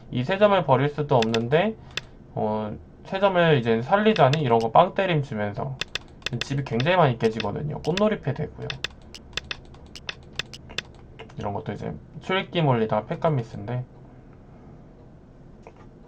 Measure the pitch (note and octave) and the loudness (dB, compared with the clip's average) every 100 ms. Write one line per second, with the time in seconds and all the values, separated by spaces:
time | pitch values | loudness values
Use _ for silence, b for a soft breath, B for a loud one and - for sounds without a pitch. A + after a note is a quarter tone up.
0 | B B2 B2+ F#3+ G#3 G3 D#3 B2+ C#3 D3+ | B -4 -2 4 4 4 4 2 2 -2
1 | D3 C3 A2+ A2+ A#2+ D#3 G#3 A3 B B | 0 2 2 0 2 2 2 -2 B B
2 | B B - - G#2+ G#2+ G#2+ - - - | B B -12 -4 -2 -2 -6 -10 -16 -20
3 | - F#3+ G3 F3+ E3+ C#3 A#2 A2+ B2+ G3+ | -8 0 2 4 4 4 4 0 2 2
4 | G#3+ G#3+ C3 D#3 C3 A#2 A2+ D3+ F#3 - | 4 4 4 4 2 2 4 4 4 2
5 | F#3+ D#3 C3 A2 G#2 G2+ C#3 C3 - - | 0 0 -2 -4 -4 -4 -8 -8 -10 -10
6 | - - - B2 - C#3 C3+ A2+ D3 F#3 | -12 -14 -8 -8 -4 -6 -2 0 2 4
7 | C#3+ A#2 A2+ A2 G#2 A2 D3 - D3+ F#3 | 4 4 0 0 -4 -4 -6 -4 -2 2
8 | G#3+ G3+ - - - - B2+ - - - | 0 0 -4 -6 -8 -8 -10 -10 -12 -14
9 | - - - - - - - - - - | -20 -20 -14 -14 -10 -14 -14 -20 -20 -14
10 | - - - - - - - - - - | -14 -14 -14 -14 -14 -18 -14 -14 -14 -20
11 | - - - - G#2 G2+ - G2+ G#2+ - | -20 -20 -16 -8 -6 -6 -6 -8 -8 -10
12 | - - - F#3+ G3 F3 D3 A#2+ A2 G#2+ | -14 -12 -2 -2 -2 0 2 2 2 -2
13 | G#2+ E3 E3 C#3 A2+ G#2+ G#2 B2 B2+ - | -2 -2 0 0 -4 -10 -8 -8 -8 -16
14 | - - - - - - - - - - | -20 -20 -20 -20 -20 -20 -20 -20 -20 -20
15 | - - - - - - - - - - | -20 -20 -20 -20 -20 -20 -20 -20 -20 -20